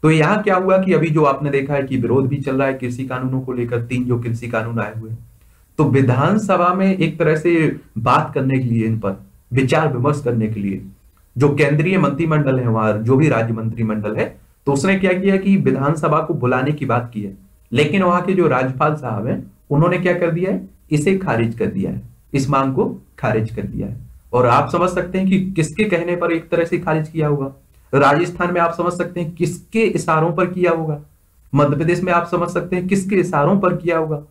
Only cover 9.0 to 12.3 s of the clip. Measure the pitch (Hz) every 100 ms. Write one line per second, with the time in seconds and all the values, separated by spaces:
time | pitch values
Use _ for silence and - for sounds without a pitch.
9 | 101 95 - - _ 123 131 156 156 127
10 | 131 151 123 117 110 107 101 92 - -
11 | _ _ _ - 143 - 143 151 165 190
12 | 143 143 165